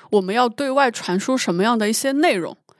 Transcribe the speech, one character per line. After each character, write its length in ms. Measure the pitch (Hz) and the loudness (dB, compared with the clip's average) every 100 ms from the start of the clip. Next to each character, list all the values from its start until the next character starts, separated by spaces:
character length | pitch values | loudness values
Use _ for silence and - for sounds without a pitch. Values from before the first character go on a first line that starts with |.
| - | -2
我 100 | 208 | 0
们 140 | 185 | 0
要 120 | 220 247 | 0 0
对 240 | 226 277 | 0 -2
外 200 | 269 269 | 2 2
传 280 | 226 - 180 | 0 -2 -2
输 200 | - 262 | 0 -2
什 160 | - | 0
么 80 | 175 | 0
样 160 | 214 240 | 2 2
的 100 | 208 | 0
一 40 | |
些 200 | 226 269 | -2 -2
内 220 | 269 339 | 2 2
容。 200 | 214 156 - _ _ | 0 -4 -10 _ _